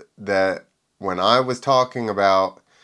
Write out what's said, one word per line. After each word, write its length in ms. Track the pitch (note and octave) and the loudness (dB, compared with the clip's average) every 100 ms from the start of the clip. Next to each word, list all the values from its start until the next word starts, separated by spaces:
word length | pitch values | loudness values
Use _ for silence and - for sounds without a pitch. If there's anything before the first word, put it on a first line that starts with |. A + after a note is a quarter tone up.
| - - | -20 -14
that 500 | G2+ G2 F#2+ F2 - _ _ - | -4 0 0 -2 -10 _ _ -12
when 200 | G2 F2+ | -8 -2
I 180 | G2 B2 | 2 2
was 220 | B2+ B2 | 0 -4
talking 500 | C#3+ C3 B2+ B2+ A2+ | -2 0 0 -4 -4
about, 500 | G2+ G2 F#2+ F#2+ - _ _ | 0 2 2 0 -4 _ _